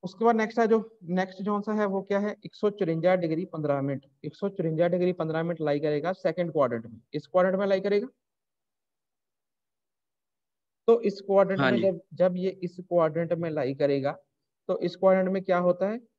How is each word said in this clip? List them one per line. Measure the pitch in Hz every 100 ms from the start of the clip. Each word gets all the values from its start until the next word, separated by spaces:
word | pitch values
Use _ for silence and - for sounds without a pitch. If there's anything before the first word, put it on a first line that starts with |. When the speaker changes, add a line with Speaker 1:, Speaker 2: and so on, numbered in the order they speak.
Speaker 1:
उसके | 185 -
बाद | 226 226
next | 214 226
है | 226
जो, | 226 - _ 165
next | 180 190 -
जो | 196 208
सा | 208
है | 214 208
वो | 196
क्या | 190 202
है? | 208 -
एक | -
सौ | - 208
चुरंजा | 208 180 165 170 185
degree | 170 160
पन्द्रह | 185 160 147 139
मिनट, | 139 135 _ _
एक | 156 -
सौ | 202
चुरंजा | 196 165 160 175
degree | 180 180
पन्द्रह | 175 160 160
मिनट | 165 165
लाई | 151 147
करेगा | 151 147 160
second | 190 185 160 170
quadrant | 156 131 117 113
में, | 113 _
इस | 156 -
quadrant | 180 190 185
में | 196
लाई | 190
करेगा। | 196 202 254 _ _ _ _ _ _ _ _ _ _ _ _ _ _ _ _ _ _ _ _ _ _ _ _ _ _ _ -
तो | 233
इस | 226 196
quadrant | - 196 185 190
Speaker 2:
हाँ | 131
Speaker 1:
में | 175
Speaker 2:
जी। |
Speaker 1:
जब, | 190 170 _
जब | 143 185 180
ये | 185 185
इस | 180 -
quadrant | 180 175 160 156 170
में | 170 170
लाई | 156 131
करेगा, | 139 143 143 135 160 _ _ _ _ -
तो | 185
इस | 180 175
quadrant | 190 190 185
में | 190
क्या | 190 180
होता | 180 175 190
है? | 226 240